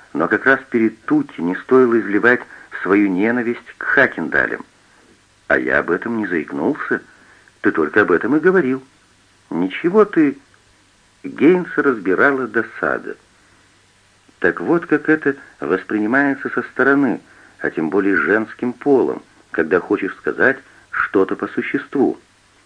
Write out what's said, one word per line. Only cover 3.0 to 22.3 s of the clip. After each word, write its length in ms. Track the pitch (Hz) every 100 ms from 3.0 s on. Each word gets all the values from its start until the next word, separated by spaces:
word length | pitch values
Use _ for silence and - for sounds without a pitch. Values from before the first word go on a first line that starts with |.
| 101
ненависть 560 | 90 110 123 117 117 - -
к 60 |
Хакендалям». 840 | - - 123 - 73 69 57 55 - _ _ _ _ _ _ _ -
«А 100 | 67
я 220 | 64 71
об 100 | 67
этом 280 | 90 117 117
не 100 | 101
заикнулся. 720 | 85 71 71 104 156 - 107 - _ _ - _ _
Ты 100 | 104
только 300 | 85 76 107
об 100 | 98
этом 240 | 85 113 151
и 40 |
говорил». 440 | 180 190 131 131 - _ _ _ _ _ -
«Ничего 560 | 82 92 - 170 214 208
ты...» 320 | 170 147 135 _ _ _ _ _ _ _ _
Гейнса 580 | - 58 147 185 165 -
разбирала 640 | 139 117 90 90 135 135 120
досада. 680 | 110 110 - 76 60 - - _ _ _ _ _ _ _ _ _ _ _ -
Так 200 | 90 -
вот, 260 | 92 170 165
как 220 | 147 -
это 280 | 156 143 139 - -
воспринимается 920 | 69 95 - 107 107 131 143 135 120
со 140 | -
стороны, 580 | - - 131 139 135 82 - - - -
а 120 | -
тем 180 | - 80
более 280 | 98 98 95
женским 560 | 80 107 107 - 123
полом, 500 | 117 147 131 76 - - _ _
когда 280 | - 80 87
хочешь 360 | - 101 92 -
сказать 400 | - - 117 131 - - _
что-то 440 | - - 101 95 98
по 120 | 101
существу. 720 | - - - - 139 92 - _